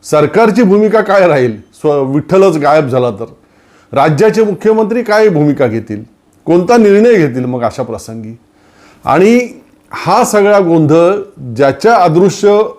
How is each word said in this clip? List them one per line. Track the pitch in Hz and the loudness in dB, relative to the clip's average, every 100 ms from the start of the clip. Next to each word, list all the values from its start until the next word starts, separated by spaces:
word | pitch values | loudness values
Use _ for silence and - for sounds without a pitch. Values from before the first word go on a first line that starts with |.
| - | -4
सरकारची | 151 147 190 220 202 | 0 0 2 0 2
भूमिका | 185 202 214 220 | 2 2 2 0
काय | 208 196 180 | 0 2 2
राहील | 143 123 104 | 2 -2 -4
स्व-, | - _ 151 143 | -16 _ -4 -2
विठ्ठलच | 135 143 147 185 196 160 | -2 -4 -2 2 2 0
गायब | 143 156 139 | 0 0 0
झाला | 127 123 | -2 -4
तर? | 101 113 - _ _ _ _ _ | -6 -14 -18 _ _ _ _ _
राज्याचे | 135 151 147 220 214 | -2 0 2 0 2
मुख्यमंत्री | 214 180 214 220 214 233 | -2 -2 -2 0 -2 -4
काय | 233 214 214 | -2 0 2
भूमिका | 156 147 139 127 | 2 0 0 -2
घेतील, | 110 110 107 113 _ _ _ - | -4 -8 -12 -14 _ _ _ -2
कोणता | 170 175 240 | 0 2 2
निर्णय | 208 202 233 | 4 4 4
घेतील | 220 147 127 123 | 2 0 -2 -6
मग | 127 | -4
अशा | 117 123 | -6 -6
प्रसंगी? | 120 110 - 113 110 117 _ _ _ _ _ _ - | -10 -10 -12 -16 -16 -18 _ _ _ _ _ _ -4
आणि | 147 196 240 240 - _ _ _ | 0 2 2 -2 -10 _ _ _
हा | - - 220 | -10 -2 0
सगळा | 240 208 202 208 | 0 0 2 2
गोंधळ | 180 165 151 160 170 202 - - 127 113 | 2 2 2 2 2 0 -6 -16 -10 -2
ज्याच्या | 139 135 220 226 | -2 0 2 2
अदृश्य | 175 160 196 - 202 208 220 | 2 2 0 0 0 0 -2